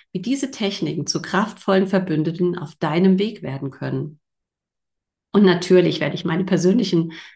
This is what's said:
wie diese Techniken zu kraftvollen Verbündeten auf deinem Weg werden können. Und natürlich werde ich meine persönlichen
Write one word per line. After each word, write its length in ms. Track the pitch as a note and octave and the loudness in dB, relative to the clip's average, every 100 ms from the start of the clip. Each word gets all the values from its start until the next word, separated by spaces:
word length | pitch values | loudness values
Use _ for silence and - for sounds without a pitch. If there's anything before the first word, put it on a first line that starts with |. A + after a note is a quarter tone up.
| _ | _
wie 80 | F#3 | -8
diese 300 | A3+ C#4 C4+ | -4 -4 -4
Techniken 540 | - G3+ - D3+ D#3 D3 | -4 -4 -4 -4 -4 -2
zu 160 | D#3+ | -4
kraftvollen 640 | - F#3 - - - F#3+ F#3 | -2 -2 -2 -4 0 0 2
Verbündeten 720 | F#3+ F#3 D#3 D#3+ E3 F3+ E3+ | 0 0 -2 -2 0 -2 -2
auf 180 | D3 - | -10 -6
deinem 440 | D#3 E3 F#3+ F#3 | -2 2 4 4
Weg 240 | G#3+ G#3 | 0 -6
werden 260 | D#3+ C#3 C#3 | -8 -8 -8
können. 500 | - C3+ C3+ D3+ - _ _ _ _ _ _ _ _ _ _ _ | -8 -6 -6 -6 -12 _ _ _ _ _ _ _ _ _ _ _
Und 100 | G3+ | 4
natürlich 560 | F#3 E3+ - F#3 E3+ - | 6 4 4 4 4 0
werde 160 | D3+ E3 | -4 -4
ich 80 | |
meine 220 | E3+ E3 F#3 | -4 -2 0
persönlichen 640 | E3 F3+ A#3+ F#3+ E3+ E3 - - | 2 2 2 2 0 -2 -6 -20